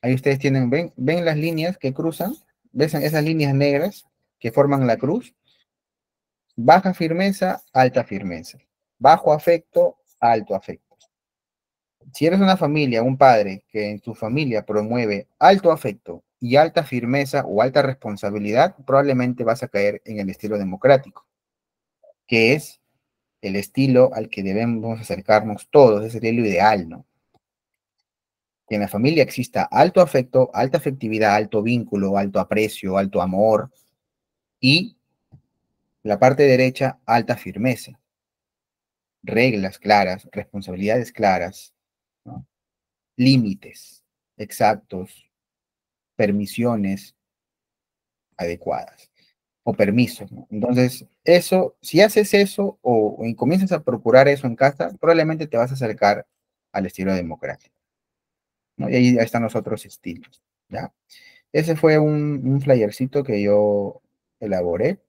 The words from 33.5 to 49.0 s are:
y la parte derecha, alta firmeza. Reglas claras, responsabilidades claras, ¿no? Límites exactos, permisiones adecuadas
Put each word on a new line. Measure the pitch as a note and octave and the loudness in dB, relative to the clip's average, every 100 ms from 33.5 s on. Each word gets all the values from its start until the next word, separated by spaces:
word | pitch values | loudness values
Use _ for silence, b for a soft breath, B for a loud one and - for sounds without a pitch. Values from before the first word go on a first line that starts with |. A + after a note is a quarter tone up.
| G#2+ C3 _ _ _ _ _ _ _ _ _ | 2 -2 _ _ _ _ _ _ _ _ _
y | B2+ D#3 G#3+ _ _ _ _ - _ _ _ _ _ _ | 2 2 0 _ _ _ _ -20 _ _ _ _ _ _
la | A2 G2+ | -4 4
parte | B2+ C3 | 4 6
derecha, | C#3+ B2+ B2+ B2+ C3 - | 4 4 2 0 -4 -6
alta | - A2+ A2+ A#2+ | -2 -2 0 -6
firmeza. | F#2+ F#2+ B2 A2+ - - _ _ _ _ _ _ _ _ _ _ _ _ | -8 -4 -4 -4 -10 -20 _ _ _ _ _ _ _ _ _ _ _ _
Reglas | - G#2+ B2+ G#2+ F#2+ - | -6 0 2 0 -6 -10
claras, | G#2 G#2 F#2+ F#2 - | 2 2 2 -4 -10
responsabilidades | G2+ G2+ G2+ F#2+ F#2 G2+ A#2+ A#2 | -14 -12 -14 -12 -8 -2 -2 -4
claras, | - G#2 F#2 F2 - - _ _ _ _ _ | -2 0 0 -4 -10 -20 _ _ _ _ _
¿no? | - - - _ _ _ _ _ _ - | -20 -18 -20 _ _ _ _ _ _ 0
Límites | B2+ C3+ A2 F#2+ - - - _ _ _ _ _ | 2 2 0 -6 -12 -20 -20 _ _ _ _ _
exactos, | G#2 - G#2+ G#2 _ F#2 F#2 _ _ _ _ _ _ _ _ _ _ _ | -16 0 0 0 _ -14 -14 _ _ _ _ _ _ _ _ _ _ _
permisiones | G#2 G2+ G2+ - A#2+ A2+ F#2+ G2 - _ _ _ _ _ _ _ _ _ _ _ _ - | -10 -8 -8 -8 -8 -6 -8 -10 -14 _ _ _ _ _ _ _ _ _ _ _ _ -10
adecuadas | F2 F2 - B1 - _ | -8 -8 -6 -8 -10 _